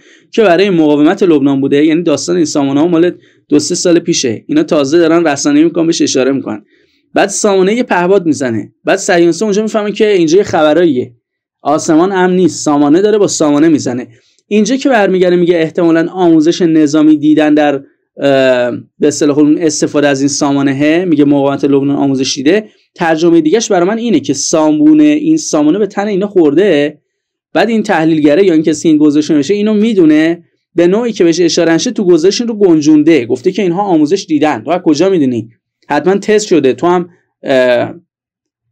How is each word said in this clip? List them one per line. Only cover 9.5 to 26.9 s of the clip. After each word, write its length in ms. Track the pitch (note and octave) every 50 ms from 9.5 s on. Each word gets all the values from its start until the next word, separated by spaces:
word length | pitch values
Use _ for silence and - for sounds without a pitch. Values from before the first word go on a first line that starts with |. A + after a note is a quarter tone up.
| F#3+ G#3
می‌فهمن 300 | A3 G#3+ A3 G#3+ G#3 G#3
که 160 | G3+ - A3
اینجا 300 | G#3 G3+ F3+ E3 D3+ E3+
یه 60 | G3+ G3
خبراییه، 720 | - F#3+ E3 D3+ D3+ D3+ F3 F3+ E3 C3 B2 A2 - - _ _ _ _ _ _ _ _ _
آسمان 500 | - C#3 D3+ D#3 D3+ F3 D#3+ D#3 F3+ G3+
امن 240 | G3 F#3 F3+ F#3 F3+
نیست، 300 | F#3 F3+ D3+ - - -
سامانه 360 | D3+ D3 C#3+ D3 C#3+ D3+ F#3
داره 160 | G3+ G#3+ G#3+
با 100 | G#3 F#3+
سامانه 420 | - - - D#3+ D3 D3 D3 D#3+ E3
می‌زنه. 380 | D3+ A#2+ A2+ B2 A#2+ B2+ A#2+ - - _ _ _ _ _ _
اینجا 280 | - G#3 G#3+ G#3 A3 C4+
که 140 | C4 - C#4+
برمیگره 460 | B3 G#3+ G3 F#3 F#3 F3+ F#3 F3 F3+
میگه 220 | F3 F3 E3 F3+
احتمالاً 500 | E3 D#3+ D#3 - F#3 E3+ E3 D#3+ E3 E3 E3+
آموزش 500 | - F#3 F3+ E3+ E3 D#3 D3+ E3+ E3+ -
نظامی 560 | F3+ D#3+ D#3+ D#3 D#3 C#3 D3 D#3 D3+ D#3 D#3
دیدن 360 | D3 C#3+ D#3 D3+ D#3 D3+ D3+ D3
در، 200 | D3+ D3 D3 C#3
اه، 1000 | C3+ C#3 _ _ _ _ _ _ - C#3 C#3 C3+ C3+ C3 C3 B2+ B2 B2 A#2+ A#2 A2+ - _ _ -
به 80 | -
اصطلاح 320 | D3 C#3 - D#3+ D3 C3+ D3+
اون 180 | D3+ D3+ D#3
استفاده 500 | F3+ E3+ D3+ D3 - E3 C3 - D3 D3
از 140 | C#3+ C#3 C3+
این 60 | C#3+
سامانهه، 800 | C#3+ C#3+ - D3+ C#3 C#3 C#3+ C#3 C#3 C3+ C3+ D3 D3+ D#3+ F3 F#3+
میگه 200 | F3+ D3+ C#3+ D3
مقاومت 380 | C#3+ C#3+ C#3 C#3 C#3 C#3 C3+ D3
لبنان 320 | C#3 C#3 C3+ C#3 C#3+ C#3+
آموزش 400 | C#3+ C#3 C#3 C3+ C3 C3 C3 -
دیده. 340 | C#3+ C3 D3 G3 A3 A3 - _ _ _ _ _
ترجمهٔ 460 | - F3 D#3+ E3 D#3 E3+ E3+ E3 E3+
دیگه‌اش 300 | D#3 D#3 F#3+ A3+ A3 -
برای 160 | G3+ F3 F3
من 100 | F#3+ A3+
اینه 220 | A3+ A#3+ A#3 F#3+ C3+
که 140 | - D3 C3
سامونه، 720 | - - - F3 D#3+ D#3 D#3 D#3 D3+ D3 D#3 D#3 D3+ D3+
این 340 | D3+ D3 D3+ - D#3+ D#3
سامانه 420 | D#3 - - E3 D3+ D3 D3+ F3 G#3
به 80 | G#3
تن 200 | G3 - G3+ G3+
اینا 200 | G#3+ G3+ F3+ G#3
خورده. 720 | G3 G3+ F#3 D#3+ C#3+ D3 E3+ G#3 G3+ D#3 C#3+ D3 D3+